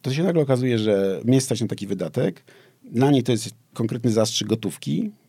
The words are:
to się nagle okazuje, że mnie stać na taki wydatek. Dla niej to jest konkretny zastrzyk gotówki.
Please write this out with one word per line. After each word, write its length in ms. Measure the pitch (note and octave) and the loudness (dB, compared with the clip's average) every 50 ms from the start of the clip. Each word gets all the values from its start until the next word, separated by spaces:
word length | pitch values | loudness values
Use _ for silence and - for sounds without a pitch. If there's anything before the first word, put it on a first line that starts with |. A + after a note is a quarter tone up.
to 120 | - B2+ C3 | -4 -4 -2
się 100 | D3+ F3 | 0 0
nagle 180 | F#3+ F3 E3 | 0 2 0
okazuje, 380 | D3 C3+ C3 B2 B2+ C3 A#2+ A2 | 2 2 2 2 2 0 2 2
że 420 | G#2+ A2 G2+ G2 G2 G2 F#2+ - - | 2 2 2 2 2 0 -2 -2 2
mnie 160 | A#2 C3 C3+ | 2 4 4
stać 200 | C3 - A#2+ A2 | 2 0 -2 -2
na 60 | A#2 | -2
taki 200 | G2+ - - G2+ | -4 -4 -8 -6
wydatek. 560 | G2 G2+ F#2+ F2+ - - A#2 - - F3 - _ _ - - _ _ _ _ _ - | -6 -4 -4 -6 -4 -2 -2 -2 -2 -4 -6 _ _ -20 -20 _ _ _ _ _ -6
Dla 200 | - A#2 C3+ C#3+ | 0 2 4 4
niej 120 | D3 C3 A2+ | 4 4 2
to 80 | - | 2
jest 180 | A#2+ G#2+ A2 G#2 - _ _ _ _ | -2 -2 -2 -8 -14 _ _ _ _
konkretny 380 | - A2+ A2 B2+ A#2+ A#2+ B2 | -6 -4 -4 -4 -2 0 2
zastrzyk 360 | G#2+ A2+ A2 G#2+ - - G#2+ | 2 2 2 2 0 -4 -2
gotówki. 640 | G#2+ A2 A2+ - F#2+ - - - - C#3+ F3+ A#3 G#3 - _ _ | -2 -2 -2 -2 -8 -8 -8 -6 -4 -4 -2 -4 -6 -8 _ _